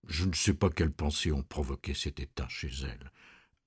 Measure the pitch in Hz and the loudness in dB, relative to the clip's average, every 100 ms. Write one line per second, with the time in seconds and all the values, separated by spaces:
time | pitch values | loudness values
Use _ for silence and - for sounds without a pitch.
0 | - 80 92 - - - 98 - 80 - | -4 2 2 4 2 4 2 4 2 2
1 | 73 - 85 71 69 - 67 67 - 69 | 0 2 2 2 0 -4 -2 -2 -4 -2
2 | - 71 69 - 65 - 71 65 65 57 | -4 -6 -8 -6 -6 -4 -6 -6 -6 -8
3 | 64 _ - - _ _ | -16 _ -20 -20 _ _